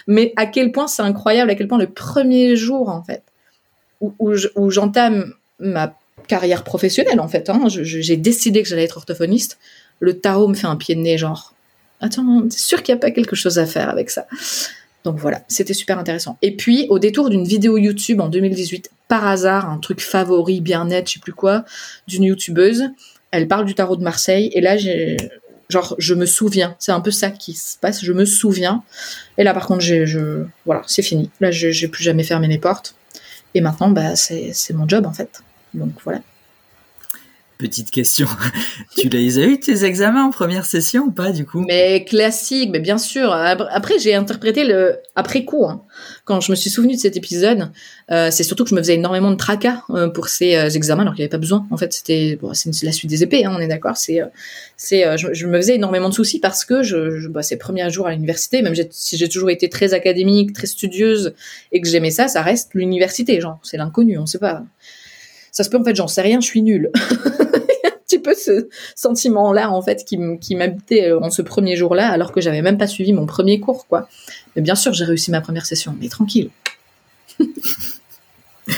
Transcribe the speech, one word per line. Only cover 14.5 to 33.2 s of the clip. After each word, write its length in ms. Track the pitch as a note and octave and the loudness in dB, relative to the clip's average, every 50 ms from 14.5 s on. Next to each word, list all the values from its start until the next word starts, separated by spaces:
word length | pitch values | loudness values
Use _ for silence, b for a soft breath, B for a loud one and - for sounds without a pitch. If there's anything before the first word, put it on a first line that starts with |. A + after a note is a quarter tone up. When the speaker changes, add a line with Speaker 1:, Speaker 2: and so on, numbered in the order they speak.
| B B B B B B B B _ _ - | B B B B B B B B _ _ -6
Speaker 1:
Donc 120 | F3 D#3+ | -6 -6
voilà, 260 | D3 D3 D3 - - - - | -4 -2 -4 -4 -4 -6 -6
c'était 260 | - - G3 G3 G3 | -4 -4 -2 -2 -4
super 240 | G3 - - F#3+ F#3 | -4 -2 -2 -4 -2
intéressant. 380 | F3 E3+ E3 E3+ - D3+ - - - | -4 -4 -4 -4 -6 -8 -4 -2 -2
Et 120 | G3+ G3+ | -2 -2
puis, 300 | G3+ - A#3+ A#3 C4+ C#4+ C#4+ | -2 2 2 4 4 4 2
au 80 | G3+ F#3+ | 2 2
détour 320 | G3 G#3+ G#3 D4 C#4+ B3+ | 4 2 2 2 2 2
d'une 140 | G3+ F#3+ F3+ | 2 2 2
vidéo 340 | F3 G#3 G#3+ G3 A3+ A3 G#3+ | 2 2 2 4 4 4 4
YouTube 420 | G3+ G#3 G3+ G#3 - - A#3+ G3 | 4 2 2 0 -2 0 0 2
en 80 | E3+ D#3+ | 2 0
deux 120 | E3 F#3+ | 0 0
mille 140 | F#3+ G3 F#3+ | 0 0 0
dix-huit, 360 | F#3 F3+ E3 F3+ F3+ - - _ _ _ | -2 -4 -6 -8 -10 -12 -16 _ _ _
par 200 | - A3+ A3 G#3 | -2 0 0 2
hasard, 440 | G3+ G3 F#3 F#3 F#3+ F#3+ G3 G3 E3 | 0 0 2 2 2 2 2 0 -2
un 80 | D#3 D#3 | -6 -6
truc 240 | - - F#3+ F#3 - | -6 -6 -8 -6 -6
favori, 580 | - - F#3+ F#3 F3+ F#3 F3 E3 F3+ F#3+ F3+ | -2 -2 0 2 2 2 2 2 2 0 0
bien-être, 480 | E3 E3+ F3 E3 E3+ E3+ F3+ F3+ F3+ - | 0 -2 -2 -2 -2 -2 -2 -2 -2 -4
je 60 | - | -8
sais 60 | - | -10
plus 120 | - - - | -10 -14 -8
quoi, 320 | - - F#3+ G3+ A3 A#3 B B B B B B B B - | -2 0 2 2 2 -2 B B B B B B B B -8
d'une 160 | F#3 F#3 G3 | 0 2 2
youtubeuse, 680 | F#3+ F#3+ F#3+ - - E3+ F3 F#3 G3+ A#3 A#3 C4+ C4 C4+ b b b b b _ _ | 2 2 0 -4 -2 2 4 4 4 4 2 -2 -4 -6 b b b b b _ _
elle 180 | - E3+ D#3+ D#3+ | -2 -2 0 2
parle 160 | F#3+ G#3 G#3+ | 0 0 0
du 100 | G3 G3 | 0 0
tarot 220 | - F#3+ F#3 F#3 | 0 0 0 0
de 60 | E3+ F3 | -2 -2
Marseille, 480 | E3+ E3 - - - F#3 G3 G#3+ A3 - | -2 -4 -2 0 2 2 2 2 2 2
et 80 | F3+ | 2
là, 160 | F3 F#3 G3+ | 2 4 4
j'ai, 400 | G#3 G3+ F#3 F3 E3 E3 D#3+ D#3 D3 - - - - - - - - _ - | 2 2 0 0 0 -2 -2 -2 -4 -6 -8 -12 -18 -20 -20 -20 -20 _ -2
genre, 240 | F#3 F#3 F3 - - - | -2 -2 -2 -2 -4 -4
je 140 | E3 D#3+ F3+ | -2 0 0
me 120 | F3 F3 | 2 2
souviens, 500 | E3+ - - A3 G#3 G3 G3 F3 F3 F3 - | 0 0 0 0 0 2 0 0 0 -2 -4
c'est 140 | - - F#3 | -2 -2 -2
un 80 | F3 | 0
peu 120 | E3+ G#3+ G3+ | 0 -2 -2
ça 180 | - G#3 G3 | -2 -2 -4
qui 240 | G3+ G3+ - - E3 | -4 -8 -12 -14 -12
se 240 | - - - - - | -12 -12 -12 -8 -4
passe, 260 | - F#3+ G#3 G3+ F#3 | -4 -4 -4 -2 -2
je 80 | F3 F3+ | -2 0
me 140 | F#3 G3+ | 2 2
souviens, 560 | G3+ - - - G#3+ F#3+ F#3 F3+ F3+ G#3 A#3+ - B B B B B B B B B B - | 2 2 2 2 2 2 2 0 0 -2 -2 -4 B B B B B B B B B B 2
et 60 | G3+ | 2
là, 100 | G3 G3 | 2 2
par 120 | - - | 2 0
contre, 140 | - - F3+ | 0 0 0
j'ai, 240 | F3 F3 E3+ E3 D#3+ | 2 2 2 2 2
je... 400 | D#3 D#3 D#3+ D3+ D3+ D3+ D#3 D#3+ E3+ - _ _ | 2 0 -2 -2 -4 -4 -6 -8 -8 -12 _ _
voilà, 160 | E3+ D#3 - - | -4 -4 -4 -4
c'est 160 | - - - G3 | -2 -2 -2 0
fini, 280 | - E3 D#3 D3+ D#3 - _ | 0 0 -2 -2 -4 -2 _
là, 100 | G3 F3+ | 0 0
je, 200 | E3+ E3 E3 E3 | 0 0 0 0
j'ai 180 | E3 D#3+ E3 D#3+ | 0 0 -2 -4
plus 160 | - - E3 | -6 -4 -2
jamais 200 | E3+ D#3+ D#3+ D#3+ | 0 0 0 0
fermé 240 | D#3+ E3+ E3 D#3+ D#3 | 0 0 0 0 0
les 100 | D#3 D3+ | 0 0
portes, 380 | - F3+ G3 - - - - _ _ B B B | 0 -2 -4 -4 -6 -12 -20 _ _ B B B